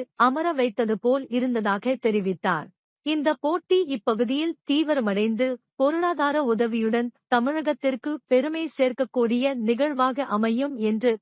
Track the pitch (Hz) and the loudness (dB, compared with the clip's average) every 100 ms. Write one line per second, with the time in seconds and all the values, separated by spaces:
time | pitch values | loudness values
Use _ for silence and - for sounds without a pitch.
0 | 254 - 247 285 339 285 247 208 220 208 | -2 0 2 2 -2 0 -2 0 -2 0
1 | 240 269 262 247 254 233 208 202 240 269 | 0 0 0 -2 0 -2 -2 -2 -2 -2
2 | 226 208 190 175 190 160 - _ _ _ | 0 0 -2 -2 -2 -2 -4 _ _ _
3 | 285 311 294 302 339 349 - 370 311 269 | -4 -2 0 0 -2 -2 2 2 2 -2
4 | - 220 233 277 330 320 - 285 302 285 | -2 0 0 0 -2 -6 -2 0 2 0
5 | 214 196 220 220 262 240 _ - 269 330 | 0 0 0 0 -2 -2 _ -2 0 2
6 | 349 339 294 294 262 220 233 226 220 233 | 0 0 0 2 0 2 0 0 0 0
7 | 240 _ - 240 247 311 302 294 269 262 | -2 _ -2 0 0 -2 -2 0 0 -2
8 | 302 302 - 254 294 320 320 - 254 240 | -4 -6 0 2 2 -4 -6 0 -2 0
9 | 254 254 233 240 277 254 214 240 302 262 | -4 0 0 2 0 -2 -2 0 0 2
10 | 254 262 262 185 226 233 285 254 214 214 | 0 0 -2 0 0 0 -2 -2 -2 0
11 | 247 220 | 0 -2